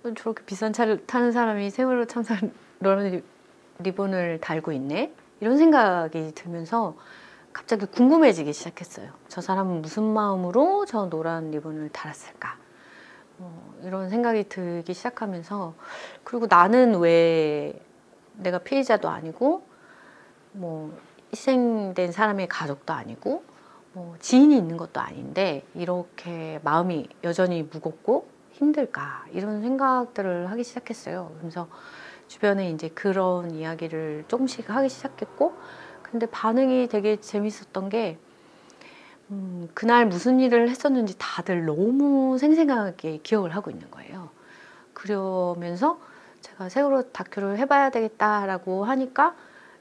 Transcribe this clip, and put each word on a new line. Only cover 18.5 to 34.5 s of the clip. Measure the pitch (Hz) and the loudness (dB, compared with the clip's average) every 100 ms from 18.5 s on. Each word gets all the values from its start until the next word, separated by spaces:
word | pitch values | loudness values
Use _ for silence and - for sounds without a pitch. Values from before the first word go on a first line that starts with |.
| 180 | -4
피해자도 | 180 277 254 208 160 | -2 -2 2 0 0
아니고, | 165 160 - 269 370 - _ - - - - - _ _ | -6 -10 0 0 0 -6 _ -20 -20 -20 -20 -20 _ _
뭐 | 202 170 160 156 - - _ _ | -12 -10 -10 -12 -16 -20 _ _
희생된 | - - 254 240 220 196 180 175 | -4 0 2 2 0 -4 -2 -4
사람의 | 175 214 196 180 | 0 0 0 -4
가족도 | - 156 139 - | -6 -6 -8 -8
아니고, | 151 110 117 - 294 - - - - _ | -8 -8 -8 -6 -6 -8 -20 -20 -20 _
뭐 | 185 170 165 | -16 -16 -14
지인이 | - 254 294 277 | 4 8 10 8
있는 | 165 165 | 4 -6
것도 | 165 - | -8 -8
아닌데 | - - 139 151 190 139 - | -8 -10 -6 -2 -2 -2 -8
이렇게 | 165 175 180 175 - 175 170 160 156 | -8 -4 -4 -6 -14 -12 -10 -10 -6
마음이 | 151 160 180 160 120 - | 0 2 2 -2 -6 -8
여전히 | 175 170 185 170 | -4 0 0 0
무겁고 | 147 156 160 156 - 277 - _ _ | -6 -8 -10 -6 0 0 -2 _ _
힘들까, | - 294 302 262 - 143 - - | 0 0 2 -2 -6 -10 -12 -10
이런 | 180 208 214 | -8 -6 -4
생각들을 | 226 262 269 254 247 - 190 175 180 | -2 0 2 2 -2 -4 -4 -4 -4
하기 | 226 | -6
시작했어요. | 240 247 - 226 - 175 165 160 | -8 -10 -12 -12 -10 -10 -10 -12
그래서 | 165 175 247 - - - - - _ | -12 -10 -12 -14 -20 -20 -20 -20 _
주변에 | - 208 196 185 | 0 2 2 0
이제 | 156 160 | -4 -8
그런 | - 202 190 185 180 175 | -2 0 2 2 0 -4
이야기를 | 160 160 165 165 160 156 151 156 | -8 -8 -8 -8 -6 -6 -8 -4
조금씩 | 247 262 | -2 -2